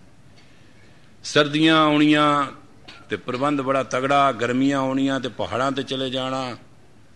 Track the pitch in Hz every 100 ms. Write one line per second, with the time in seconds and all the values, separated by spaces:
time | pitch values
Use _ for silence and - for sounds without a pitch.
0 | - - - - - - - - - -
1 | - - - 147 151 151 160 160 156 147
2 | 151 151 151 147 135 - - - - -
3 | - 104 - 123 143 143 131 135 131 127
4 | 135 143 139 113 120 123 139 139 135 135
5 | 135 135 123 110 92 110 135 139 127 131
6 | 131 131 131 131 127 110 - - - -
7 | -